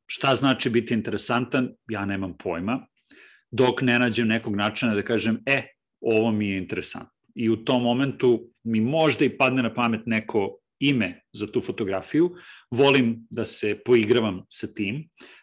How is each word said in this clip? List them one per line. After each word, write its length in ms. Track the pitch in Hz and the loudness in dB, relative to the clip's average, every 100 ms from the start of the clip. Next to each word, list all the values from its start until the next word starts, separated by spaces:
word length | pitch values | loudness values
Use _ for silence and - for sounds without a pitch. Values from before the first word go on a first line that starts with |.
| - | -14
Šta 280 | - 139 | -2 0
znači 360 | 131 139 127 131 | 2 2 2 2
biti 240 | 117 110 | 0 0
interesantan? 760 | 113 107 104 - 120 123 135 123 - - | -2 -2 -4 -2 -2 0 -2 -2 -8 -10
Ja 140 | 104 98 | -6 -4
nemam 300 | 98 95 87 | -4 -6 -6
pojma, 480 | 95 82 95 127 - _ _ - - _ _ | -6 -4 -4 -4 -6 _ _ -20 -20 _ _
dok 320 | 120 127 123 | 2 2 2
ne 160 | 127 123 | 2 2
nađem 300 | 123 113 113 | 2 2 0
nekog 280 | 113 113 101 | 0 -2 -2
načina 380 | 104 107 120 | -2 0 0
da 80 | 104 | 0
kažem, 360 | 101 117 110 113 - | 0 0 0 -2 -2
„E, 160 | 139 - _ _ _ | -2 -4 _ _ _
ovo 320 | 117 110 113 | 0 2 2
mi 160 | 107 104 | 0 -2
je 100 | 95 | -4
interesantno.” 560 | 87 90 - - - _ _ | -4 -6 -6 -10 -14 _ _
I 160 | - 113 | -2 0
u 60 | 110 | 0
tom 260 | 113 127 | 0 0
momentu 680 | 120 123 135 - 127 113 - _ | 2 0 -2 2 2 2 -2 _
mi 160 | 113 110 | -2 0
možda 440 | 117 160 156 - | 0 2 2 2
i 120 | 135 - | 0 2
padne 260 | 131 131 | 0 2
na 120 | 117 | -2
pamet 320 | 117 117 110 117 | 0 -2 -2 -2
neko 520 | 110 110 110 98 - _ _ | -4 -2 -2 -2 -6 _ _
ime 420 | 143 131 92 - _ | 0 0 -2 -6 _
za 140 | - 104 | -10 -4
tu 140 | 120 | -4
fotografiju. 720 | - - 98 95 - 151 175 175 - - _ | -4 -6 -4 -4 -2 0 0 -2 -20 -20 _
Volim 560 | 120 139 139 117 113 - | 4 6 6 2 -2 -8
da 140 | 113 | -6
se 340 | 107 - 107 104 | -4 -2 -2 -2
poigravam 600 | - 180 - 120 110 92 - | 4 4 6 2 2 -4 -4
sa 180 | - - | -4 -4
tim. 340 | - 98 139 156 _ - - | -6 -6 -6 -10 _ -20 -20